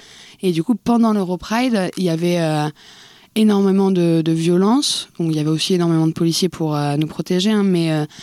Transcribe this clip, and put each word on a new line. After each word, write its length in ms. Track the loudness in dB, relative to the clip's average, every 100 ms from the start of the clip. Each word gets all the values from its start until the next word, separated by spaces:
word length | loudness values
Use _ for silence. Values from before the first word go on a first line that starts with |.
| -20 -20 -20 -6
Et 100 | -2
du 120 | 0
coup, 120 | -2 -2
pendant 380 | 0 2 2
l'Europride, 800 | 0 -2 -6 -4 -2 0 0 -2 -2
il 80 |
y 60 | -2
avait, 320 | 0 0 0
euh, 260 | 0 -2 -4 -8 -20 -20 -20 -20 -6 0
énormément 540 | 2 4 2 2 2
de, 320 | 2 2 2
de 80 | 0
violence. 760 | 0 0 2 2 2 0 -4 -8 -6
Donc, 120 | -4
il 60 | -2
y 20 |
avait 100 | -2
aussi 240 | -2 0
énormément 340 | 0 2 2 0
de 40 |
policiers 380 | 0 -2 0 -2
pour, 260 | -2 -4 -2
euh, 220 | -2 -2
nous 100 | -4
protéger, 440 | -6 -4 -2 0
hein, 120 | 0
mais, 260 | 2 0 0
euh, 120 | -2 -4 -10